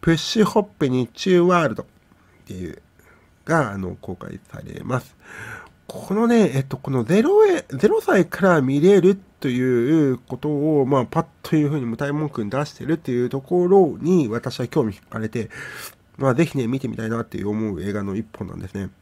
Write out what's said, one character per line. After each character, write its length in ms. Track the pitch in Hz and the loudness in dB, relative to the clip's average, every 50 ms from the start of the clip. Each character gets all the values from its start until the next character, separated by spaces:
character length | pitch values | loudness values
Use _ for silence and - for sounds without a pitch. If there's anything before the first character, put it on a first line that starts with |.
プ 100 | - 170 | 2 2
ッ 60 | 165 160 | 0 0
シ 240 | - - - 233 | 0 -4 2 2
ュ 20 | 214 | 2
ホ 160 | - - 220 | 2 2 0
ッ 20 | 202 | -2
プ 260 | - - _ 160 135 | -2 -4 _ -2 0
日 200 | 127 127 127 120 _ | 0 0 -2 -2 _
中 300 | - - 190 185 175 170 | -8 -2 2 2 4 4
ワ 200 | 180 180 175 160 | 4 4 2 2
ー 60 | 143 | 0
ル 60 | 110 | -2
ド 80 | 98 - | -6 -12
っ 20 | _ _ _ _ _ _ _ _ _ _ _ _ | _ _ _ _ _ _ _ _ _ _ _ _
て 80 | - - | -16 -14
い 160 | 92 92 80 | -12 -10 -12
う、 120 | 78 - _ _ _ _ _ _ _ _ _ _ _ _ _ | -12 -14 _ _ _ _ _ _ _ _ _ _ _ _ _
が、 260 | - 160 165 143 110 | -2 0 0 0 0
あ 60 | 98 98 | -4 -6
の、 200 | 95 90 92 95 | -8 -8 -8 -10
公 160 | - - 92 | -12 -14 -12
開 240 | - - - - - _ _ | -12 -12 -14 -14 -16 _ _
さ 100 | - - - | -18 -18 -16
れ 200 | - - - - | -14 -16 -14 -8
ま 160 | - 123 127 | -4 -4 -4
す。 160 | - - _ _ _ - - - - 113 110 - - - _ _ _ - | -4 -8 _ _ _ -20 -18 -18 -16 -16 -16 -18 -18 -20 _ _ _ -16
こ 240 | - - - - 190 | -16 -14 -8 -4 -2
の 140 | 208 233 233 | 0 2 4
ね、 240 | 240 233 208 156 127 | 4 4 4 4 2
え 60 | 139 | 0
っ 60 | 135 | -2
と、 120 | - - - | -2 -6 -10
こ 140 | - - | -6 -2
の 120 | 135 131 117 | -2 -2 0
ゼ 200 | 107 165 208 226 | 2 2 4 4
ロ 240 | 311 392 415 440 403 | 4 6 6 6 6
へ、 180 | 359 - - _ | 4 0 -2 _
ゼ 160 | - 131 - 214 | -6 0 2 2
ロ 120 | 403 440 | 2 2
歳 280 | - - 349 202 165 - | 0 2 2 2 2 2
か 200 | - - 180 190 | 0 0 4 4
ら 140 | 175 160 | 4 4
見 180 | 135 127 135 143 | 4 2 2 4
れ 220 | 147 185 202 196 | 6 6 6 6
る 180 | 160 185 202 196 - _ _ _ | 6 4 2 2 -4 _ _ _
と 80 | - 143 | -4 -2
い 640 | 123 123 127 127 123 117 117 131 156 165 151 139 | -2 0 0 2 2 2 2 2 4 4 4 2
う 80 | 127 123 | 0 -2
こ 180 | _ _ 135 120 | _ _ -12 -8
と 120 | - 151 151 143 143 156 156 147 | -6 -4 -4 -2 0 2 2 2
を、 40 | 139 | 2
ま 140 | 123 143 135 | 4 2 0
あ、 60 | 120 - | 0 0
パ 140 | - 160 | -2 -4
ッ 40 | 160 - _ _ | -4 -4 _ _
と 140 | _ - - | _ -2 0
い 80 | 156 151 | 0 2
う 60 | 143 | 0
ふ 80 | 151 151 | -2 -4
う 20 | |
に 60 | 127 117 | -4 -6
無 100 | 113 117 | -6 -6
体 140 | 143 139 | -6 -4
文 180 | 143 151 156 147 | -4 -4 -4 -6
句 140 | 147 - 110 | -4 -6 -6
に 80 | 104 | -4
出 120 | 127 131 147 | -4 -4 -4
し 80 | 147 - | -6 -8
て 120 | - 127 | -12 -4
る 80 | 127 160 | -4 -4
っ 40 | 160 | -4
て 140 | - - | -2 -4
い 140 | 127 120 123 | -2 -2 -2
う 40 | 123 | -2
と 120 | 131 135 | -4 -8
こ 260 | 135 - 175 180 180 180 | -6 -2 0 0 2 6
ろ 300 | 190 196 185 151 - - | 6 6 6 4 0 -4
に、 280 | - 160 185 180 147 110 | 0 2 2 2 2 0
私 320 | 107 120 - 127 - - | -2 -6 -6 -8 -6 -6
は 80 | 127 117 | -8 -2
興 160 | - 160 127 | -2 0 0
味 100 | 110 98 | 0 -4
惹 160 | - _ _ | -8 _ _
か 80 | - 110 | -10 -8
れ 120 | 110 107 | -8 -6
て、 200 | - 117 110 - - - - - - - - - - _ _ _ _ - | -6 -6 -8 -8 -12 -16 -16 -16 -14 -14 -16 -18 -18 _ _ _ _ -2
ま 120 | 135 135 | 0 0
あ、 60 | 123 | 2
ぜ 100 | 123 165 | 2 2
ひ 100 | 165 - 139 | 0 0 -4
ね、 80 | 123 110 | -2 -2
見 120 | 123 135 | -2 -4
て 80 | - 120 | -4 -6
み 80 | 110 | -8
た 120 | 110 113 110 | -6 -6 -6
い 20 | |
な 120 | 113 117 | -4 -6
っ 40 | 117 | -6
て 180 | - - 95 98 | -8 -8 -8 -6
思 300 | 101 104 110 110 107 98 | -4 -4 -2 -4 -4 -4
う 80 | 76 | -6
映 100 | 87 101 101 | -6 -6 -6
画 100 | 104 101 | -6 -6
の 120 | 98 95 | -6 -6
一 80 | 104 110 | -6 -8
本 240 | - _ - 107 90 | -10 _ -12 -12 -12
な 60 | 90 | -10
ん 60 | 90 | -12
で 80 | 90 95 | -14 -10
す 80 | _ | _
ね。 160 | 196 98 95 _ _ | -8 -8 -8 _ _